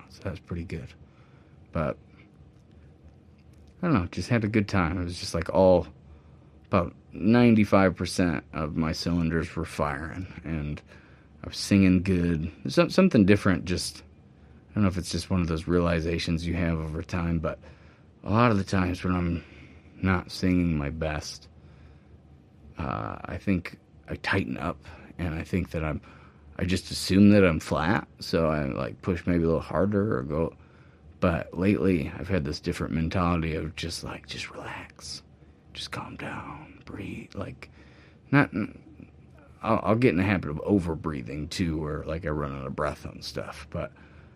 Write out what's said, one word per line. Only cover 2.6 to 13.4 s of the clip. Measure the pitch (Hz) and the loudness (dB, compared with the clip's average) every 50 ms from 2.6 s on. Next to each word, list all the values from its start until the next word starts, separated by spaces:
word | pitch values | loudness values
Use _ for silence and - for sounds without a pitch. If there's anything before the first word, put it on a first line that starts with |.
| - _ - - - - - - - - - - - - - - - - - - - - - - | -20 _ -20 -20 -20 -20 -20 -20 -20 -20 -20 -20 -20 -20 -20 -20 -20 -20 -20 -20 -20 -20 -12 -6
I | 185 175 | -2 0
don't | 147 | 2
know, | 95 87 | 0 0
just | - - 92 92 - | -2 -6 -8 -2 0
had | 123 117 113 | 0 0 0
a | 101 | 2
good | 110 110 104 - | 0 0 0 2
time. | - 98 85 76 92 95 | 0 0 0 0 -2 -4
It | 87 | -6
was | 87 90 - | -6 -8 -8
just, | 95 - - | -10 -6 -4
like, | 85 82 - | -4 -4 0
all, | - 90 95 92 90 85 82 - - - - - - - - - - - - - - - - - | 4 6 8 8 8 6 4 -2 -14 -20 -20 -20 -20 -20 -20 -20 -20 -20 -20 -20 -20 -18 -6 0
about | 104 95 87 - - - - - | 2 2 2 0 -6 -16 -20 -16
ninety-five | - 76 82 107 117 120 120 120 113 107 101 - 107 98 95 92 87 | -8 -2 2 4 6 6 8 8 6 6 6 4 4 4 4 4 2
percent | - 92 - - - 90 87 76 - - - | 0 -6 -4 0 0 0 0 0 -2 -6 -8
of | - 76 78 78 87 | -6 -6 -6 -4 -2
my | 82 80 78 | -2 -2 -2
cylinders | - - - 87 85 85 82 80 82 80 82 82 - | -2 -4 -2 0 0 2 2 2 0 0 -2 -4 -6
were | 82 82 | -8 -8
firing, | - - - 78 73 69 69 78 - - 90 92 - - - | -6 -4 -2 -2 -2 -2 -6 -8 -10 -10 -10 -12 -12 -12 -14
and | - 73 80 76 73 73 71 - - - - - - - - - - - - - - | -8 -6 -6 -6 -4 -6 -8 -10 -12 -18 -20 -20 -20 -20 -20 -20 -20 -20 -20 -16 -14
I | 80 | -12
was | - | -10
singing | - - - 104 98 95 92 92 92 | -8 0 4 6 8 8 8 6 6
good. | 87 98 92 87 87 87 85 78 80 85 - - - | 4 2 2 2 2 2 0 0 -2 -6 -8 -8 -8
Some-, | 131 - 175 170 - | 0 4 4 4 4
something | - 185 190 180 - 117 95 | 4 4 4 6 6 6 8
different, | 92 104 98 | 8 6 6